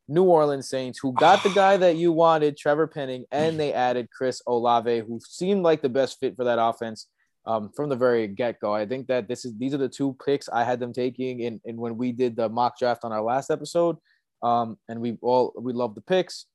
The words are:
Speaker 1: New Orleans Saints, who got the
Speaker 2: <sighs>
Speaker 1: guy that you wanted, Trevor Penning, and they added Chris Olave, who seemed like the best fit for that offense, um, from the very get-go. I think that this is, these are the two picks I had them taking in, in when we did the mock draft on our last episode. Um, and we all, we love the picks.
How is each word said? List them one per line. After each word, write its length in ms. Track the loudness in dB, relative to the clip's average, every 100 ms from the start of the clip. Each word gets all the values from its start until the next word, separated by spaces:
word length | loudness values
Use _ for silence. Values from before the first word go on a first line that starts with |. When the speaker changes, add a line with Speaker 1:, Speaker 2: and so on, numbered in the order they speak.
| -4
Speaker 1:
New 160 | 2
Orleans 460 | 6 6 4 0 -4
Saints, 280 | -6 -6 -6
who 140 | -2
got 300 | 4 6 6
the 80 | 4
Speaker 2:
<sighs> 40 |
Speaker 1:
guy 220 | 4 4 6
that 200 | 4 4
you 160 | 2
wanted, 440 | 4 4 4 2 0
Trevor 300 | 0 0 0
Penning, 400 | -4 -8 -8 -4
and 300 | -2 0 0
they 140 | -2
added 340 | 0 0 0 -4
Chris 300 | -4 -4 -4 -2
Olave, 540 | 0 2 2 2 -2
who 200 | -4 -10
seemed 400 | -12 -6 0 2
like 200 | 4 2
the 80 | 2
best 280 | 0 -2 -2
fit 160 | -6
for 100 | -2
that 140 | -2 2
offense, 500 | 2 0 -8 -10 -18 _ _ _
um, 260 | -4 -4 -4 -6
from 140 | -4
the 60 | 2
very 300 | 2 2 0
get-go. 480 | -2 -4 -2 -4
I 120 | -2 -4
think 220 | -6 -2
that 200 | -2 -2
this 160 | -8
is, 100 | -8 -6
these 160 | -6
are 40 | -2
the 100 | -4
two 260 | -2 -4 -4
picks 240 | -2 -2 -2
I 160 | -2
had 160 | -2 -2
them 140 | -4
taking 460 | -4 -4 -4 -8 -4
in, 200 | -6 -8 -12
in 100 | -8
when 220 | -8 -4
we 140 | -4
did 240 | 0 -2 0
the 120 | -4
mock 300 | 0 -2 0
draft 260 | -2 -2
on 80 | -4
our 80 | -4
last 280 | -2 -2 -2
episode. 480 | -6 -2 0 0 -2 _ _ _ -6
Um, 360 | 0 0 -2 -8 -12
and 140 | -6
we 160 | -6 -4
all, 320 | 0 2 2 -4
we 140 | -8
love 200 | -4 -4
the 60 | -6
picks. 460 | -2 0 0 -8 -20